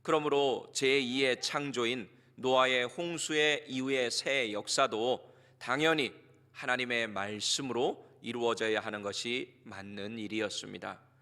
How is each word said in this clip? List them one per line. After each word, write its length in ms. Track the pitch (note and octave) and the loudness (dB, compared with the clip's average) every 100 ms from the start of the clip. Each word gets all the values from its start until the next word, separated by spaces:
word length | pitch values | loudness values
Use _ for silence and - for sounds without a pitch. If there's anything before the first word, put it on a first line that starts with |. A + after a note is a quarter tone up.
그러므로 680 | - D#3+ D3+ C#3+ C#3 A2 - | 2 2 4 2 4 0 -4
제이의 680 | - C3+ C#3 B2 C3 C3+ A#2+ | 0 4 4 2 2 2 2
창조인 680 | - D3+ C#3+ B2 A#2 B2+ G2 - _ - | -2 -4 -4 -2 0 -2 -8 -16 _ -4
노아의 480 | C3 C3 B2+ B2+ B2 | 2 4 6 4 0
홍수의 800 | - F3 E3 - D#3 D3+ C#3+ - | -2 -4 -4 -2 2 4 2 -2
이후의 420 | C3 C3 C3 A#2+ | -4 0 2 2
새 400 | - E3 C3+ A#2 | 0 0 0 0
역사도 840 | G#2 - - C3+ G#2+ A#2+ A#2+ - - - _ | -2 -2 2 2 2 2 0 -4 -20 -20 _
당연히 560 | - C3 D#3 D#3 A#2 - - - _ | -2 2 4 2 0 -4 -20 -20 _
하나님의 560 | - C3+ B2 B2 A#2+ A2+ | -8 -2 -2 0 0 0
말씀으로 1000 | G2 G2+ G#2+ - - C3+ A#2+ D3 C#4+ - - | -4 -4 -4 -2 -2 0 0 0 -2 -14 -12
이루어져야 600 | A2+ A#2+ A#2 A2 A2 G#2+ | -8 0 0 2 2 0
하는 200 | G#2+ G#2 | -2 -6
것이 600 | G2+ - A#2+ B2 C#3+ - | -4 -4 -4 -4 -6 -14
맞는 560 | A#2+ G2 G2 G2+ G2+ A2+ | -16 -14 -12 -10 -10 -8
일이었습니다. 800 | G#2 G#2+ G#2 - G#2+ G2 G2+ F#2+ - _ | -6 -2 -2 -4 -10 -10 -10 -12 -18 _